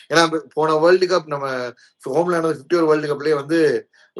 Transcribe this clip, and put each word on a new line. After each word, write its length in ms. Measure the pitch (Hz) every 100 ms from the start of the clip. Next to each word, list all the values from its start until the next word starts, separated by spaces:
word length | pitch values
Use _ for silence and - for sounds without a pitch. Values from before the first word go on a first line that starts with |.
| _
ஏன்னா, 300 | 156 165 156 139
போன 240 | 151 156 156
வேர்ல்டு 300 | 165 185 185
கப் 200 | 180 156
நம்ம 220 | 143 135 127 123 - _ _ -
ஹோம்ல 140 | 139
நடந்த 340 | 175 170 160 147
ஃபிஃப்டி 220 | 131 175
ஓவர் 180 | 156 151
வேர்ல்டு 160 | 147
கப்லயே 200 | 139 147
வந்து 540 | 147 139 165 151 117 - _ _ -